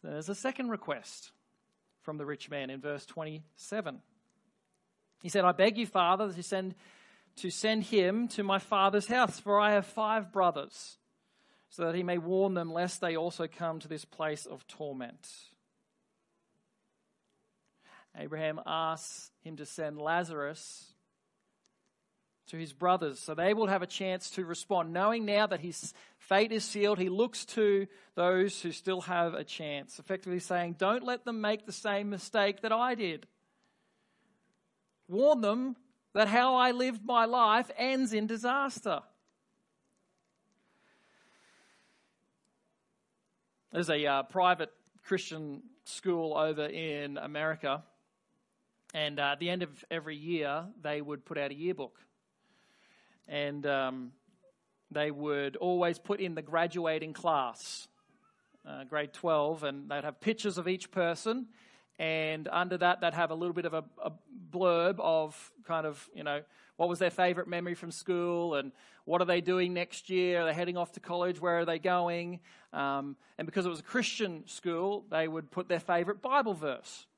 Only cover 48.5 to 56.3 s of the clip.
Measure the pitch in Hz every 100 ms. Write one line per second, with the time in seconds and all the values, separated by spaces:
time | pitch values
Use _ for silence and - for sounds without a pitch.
48.5 | _ _ _ _ 160 151 147 143 143 170
49.5 | 180 175 139 - 165 156 151 151 170 143
50.5 | 147 175 226 151 147 147 147 - 156 139
51.5 | 143 170 175 127 _ _ _ _ _ _
52.5 | _ _ _ _ _ _ _ - 147 147
53.5 | 143 143 139 131 131 123 - _ _ _
54.5 | _ _ _ _ 147 151 143 147 143 139
55.5 | 135 180 180 175 170 - 202 190